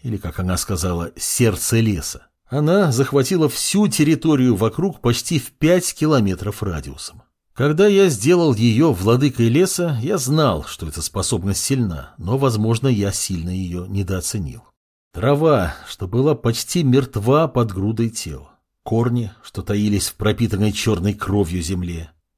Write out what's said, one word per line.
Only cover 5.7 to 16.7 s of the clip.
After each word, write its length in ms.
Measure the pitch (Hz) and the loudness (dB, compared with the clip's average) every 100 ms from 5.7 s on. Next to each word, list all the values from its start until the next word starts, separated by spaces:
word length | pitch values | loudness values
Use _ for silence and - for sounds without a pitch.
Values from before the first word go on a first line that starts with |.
| 180 175 | 2 2
километров 720 | - 151 139 101 90 104 - | -2 2 2 2 -2 -6 -6
радиусом. 600 | 101 80 69 67 - - _ _ _ | -6 -6 -8 -14 -16 -18 _ _ _
Когда 340 | - 147 156 208 | -2 0 4 4
я 200 | 196 190 | 6 4
сделал 460 | 110 123 180 160 | 4 2 4 4
её 380 | 110 120 113 165 | 4 4 6 4
владыкой 560 | 92 101 123 147 - 113 | 4 2 4 2 2 2
леса, 500 | 135 185 - 170 127 | 4 2 0 -2 -2
я 160 | 135 196 | -2 -2
знал, 460 | 127 151 139 78 | 0 2 2 0
что 220 | - - 78 | -6 -10 -10
эта 160 | 82 | -8
способность 640 | - 98 - 104 98 95 | -6 -4 -2 -2 -2 -2
сильна, 500 | - 135 107 76 - - | -2 -2 -2 -4 -12 -12
но, 200 | 85 131 | -4 0
возможно, 480 | 135 107 110 117 135 | 0 2 0 2 2
я 240 | 107 98 | 0 0
сильно 400 | - - 90 87 | -2 -6 -6 -4
её 360 | 92 90 87 92 | -4 -6 -6 -6
недооценил. 760 | 101 92 92 - 107 73 113 - _ _ _ _ | -6 -4 -4 -4 -6 -6 -10 -20 _ _ _ _
Трава, 600 | 87 120 143 160 127 87 - - | -4 0 2 2 2 0 -6 -16
что 180 | - 90 | -12 -4
была 300 | 117 143 135 | 0 0 0
почти 480 | 120 117 - | -2 -4 -4